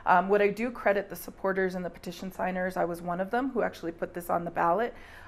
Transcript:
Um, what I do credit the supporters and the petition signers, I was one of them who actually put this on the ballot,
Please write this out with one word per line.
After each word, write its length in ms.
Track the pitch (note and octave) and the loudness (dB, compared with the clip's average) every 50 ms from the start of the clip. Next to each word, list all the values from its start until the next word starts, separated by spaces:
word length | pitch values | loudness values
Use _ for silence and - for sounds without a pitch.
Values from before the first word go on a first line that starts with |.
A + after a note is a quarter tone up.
| - - | 2 6
Um, 200 | F3 F3+ F#3 F#3+ | 6 6 6 6
what 120 | G3+ G3+ | 4 6
I 60 | G3+ G3+ | 6 4
do 240 | G3+ G#3+ A3+ B3+ | 2 0 -2 -4
credit 400 | A#3+ - - G#3+ G3+ G3+ G3 - | -4 0 2 2 2 2 0 -4
the 40 | - | -10
supporters 600 | - - - - - - F#3+ F#3+ F#3+ F#3+ F#3 F3+ | -12 -12 -14 -14 -4 -2 -2 0 2 0 0 0
and 100 | F#3 F3+ | -2 -6
the 60 | E3+ | -6
petition 400 | - - - F#3 F3 - - F#3+ | -8 -8 -12 -12 -10 -8 -10 -10
signers, 440 | F#3 - F#3+ F#3 F#3 F#3 F#3 F#3+ F3+ | -6 -4 -4 -2 -2 0 -2 -2 0
I 100 | F3+ E3+ | 0 0
was 180 | E3+ F3 E3+ F3 | 0 0 -4 -4
one 180 | F3 F3 F3+ | -6 -2 -2
of 80 | F#3+ F#3+ | -2 0
them 220 | A#3 A#3+ C4+ C4+ | 0 0 0 0
who 100 | A#3+ A3+ | 0 0
actually 300 | F#3 - - - - D#3+ | 0 0 -2 -4 -6 -8
put 240 | E3+ - - F3 - | -4 -4 -8 -6 -6
this 160 | F3+ F3 - | -10 -4 -2
on 120 | F3+ E3+ F3 | 0 0 0
the 60 | E3+ | -2
ballot, 460 | E3+ E3+ E3 E3+ E3+ G3 A#3 A#3+ - - - - - - - | 0 2 4 4 4 4 2 -2 -4 -10 -18 -20 -20 -20 -12